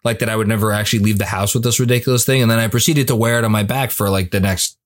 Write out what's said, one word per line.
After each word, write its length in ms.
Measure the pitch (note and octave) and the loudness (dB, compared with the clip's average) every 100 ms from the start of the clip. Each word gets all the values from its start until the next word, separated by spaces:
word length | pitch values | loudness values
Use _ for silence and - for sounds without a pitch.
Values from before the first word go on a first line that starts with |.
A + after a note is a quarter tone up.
like, 180 | A#2 A2+ | -4 -2
that 100 | A2+ | -2
I 60 | A2 | 0
would 120 | G#2+ | 0
never 240 | A2 G#2+ | 0 0
actually 280 | G#2 G#2 A2+ | 0 0 0
leave 180 | G#2+ G2+ | 2 0
the 80 | G2 | -2
house 260 | G2 G2+ | -2 -2
with 100 | A#2+ | 0
this 160 | A#2+ A#2 | 0 0
ridiculous 460 | A#2+ B2 B2+ B2 | 0 0 2 0
thing. 160 | - C3 | 2 2
And 100 | A2+ | 2
then 80 | A2+ | 2
I 100 | A2+ | 0
proceeded 400 | A#2+ E3 D3+ B2 | 0 2 2 0
to 80 | A#2 | 0
wear 220 | A2+ A#2 | 2 2
it 60 | |
on 80 | A2+ | 2
my 120 | G#2+ | 0
back 260 | G2+ C3+ B2+ | 0 -2 -2
for, 180 | - G2+ | -2 0
like, 220 | F#2+ F#2 | 0 0
the 100 | G2+ | 0
next 380 | F#2 F2 - - | 0 0 -4 -8